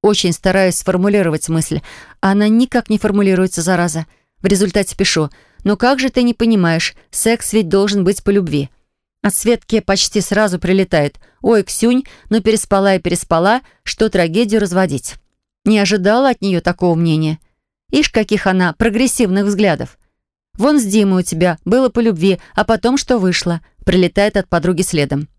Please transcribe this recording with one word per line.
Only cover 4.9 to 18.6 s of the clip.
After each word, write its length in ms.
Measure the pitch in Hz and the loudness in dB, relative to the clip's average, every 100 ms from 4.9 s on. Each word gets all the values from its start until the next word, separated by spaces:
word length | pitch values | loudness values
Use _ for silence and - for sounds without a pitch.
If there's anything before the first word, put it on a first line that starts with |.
| - | -2
пишу: 320 | 190 - 151 - _ _ | -2 0 -4 -8 _ _
«Ну 140 | 196 202 | -4 0
как 240 | 240 269 | 0 0
же 80 | 254 | 0
ты 140 | - | 0
не 100 | 240 | 0
понимаешь? 640 | 233 233 220 170 165 - - _ | 0 0 2 2 0 -4 -8 _
Секс 420 | - 220 233 - | -4 -2 -2 0
ведь 160 | 220 175 | -2 0
должен 340 | 196 202 202 | 0 0 0
быть 220 | 180 202 | 0 -2
по 60 | - | 0
любви». 400 | 202 175 147 139 _ _ _ _ _ | 0 0 -4 -6 _ _ _ _ _
От 140 | 208 - | -4 -2
Светки 420 | 214 233 _ 220 | 0 -2 _ -4
почти 400 | 196 196 - 214 | 0 -2 -2 -2
сразу 380 | 185 202 214 180 | -2 0 0 -2
прилетает: 640 | 175 190 185 165 143 - - _ | -2 0 0 0 -2 -6 -20 _
«Ой, 200 | - 220 | 0 0
Ксюнь, 420 | 190 - 226 247 277 - - | 0 -2 0 0 -2 -18 -2
ну 100 | 220 | 0
переспала 560 | 208 214 - 202 196 190 | 2 0 0 0 2 0
и 20 | |
переспала, 600 | 180 175 - 165 185 240 - _ | 0 -4 -2 0 2 0 -4 _
что 240 | - - 220 | -14 -2 0
трагедию 520 | 190 170 165 214 220 | 0 0 0 0 0
разводить». 560 | 202 175 185 139 - - _ _ _ _ | 0 0 -2 -4 -8 -16 _ _ _ _
Не 140 | - 214 | 0 2
ожидала 520 | 196 208 185 226 269 | 2 0 2 2 2
от 120 | 240 | 0
нее 180 | 202 180 | -2 -2
такого 360 | 175 175 180 165 | -2 0 0 2
мнения. 420 | 170 156 156 156 _ _ _ _ _ | 0 0 -2 -6 _ _ _ _ _
Ишь, 200 | 269 302 | -2 0
каких 380 | - 214 214 202 | -2 0 -2 0
она 240 | 185 | 0